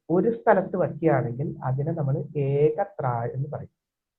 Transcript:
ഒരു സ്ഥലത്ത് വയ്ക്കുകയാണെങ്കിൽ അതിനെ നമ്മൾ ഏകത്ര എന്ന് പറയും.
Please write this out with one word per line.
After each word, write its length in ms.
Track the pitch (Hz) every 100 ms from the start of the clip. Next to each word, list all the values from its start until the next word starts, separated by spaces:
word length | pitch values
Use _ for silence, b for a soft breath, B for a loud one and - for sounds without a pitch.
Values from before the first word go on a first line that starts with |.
| -
ഒരു 320 | 170 214 226
സ്ഥലത്ത് 340 | - 196 185 190
വയ്ക്കുകയാണെങ്കിൽ 800 | 147 - 160 139 120 120 143 135
അതിനെ 280 | 131 131 147
നമ്മൾ 460 | 165 135 135 - 151
ഏകത്ര 920 | 135 143 151 - 196 - 135 120 117
എന്ന് 140 | 131 143
പറയും. 300 | 131 - _ _ _ _